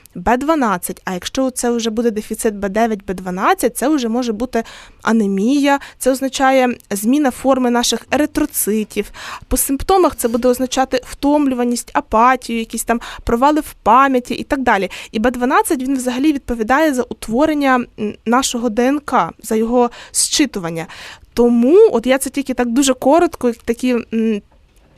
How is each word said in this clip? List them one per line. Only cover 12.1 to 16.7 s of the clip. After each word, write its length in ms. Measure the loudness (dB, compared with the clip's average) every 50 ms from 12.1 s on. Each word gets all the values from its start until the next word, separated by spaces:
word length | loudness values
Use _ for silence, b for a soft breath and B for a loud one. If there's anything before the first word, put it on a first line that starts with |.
| 2 2 4 4 2 0 -2 -6 -6 -4
якісь 240 | -6 -6 -8 -8 -4
там 180 | -2 -2 -4 B B B B B
провали 380 | -2 0 2 4 2 2 2
в 120 | -2 -6 -8 _ 2
пам'яті 500 | 4 4 6 4 4 2 0 -2 -4 -8
і 100 | -8 -6
так 180 | -4 -4 -2
далі. 300 | 0 2 0 0 0 -4 B B B B
І 80 | B -2
Б 120 | 0 0
дванадцять, 500 | 0 0 -2 0 0 0 0 0 -2 -2 -2
він 120 | -2 -2 -2
взагалі 360 | -2 -4 -2 0 0 0 0
відповідає 600 | 0 -2 -6 -6 -4 -2 0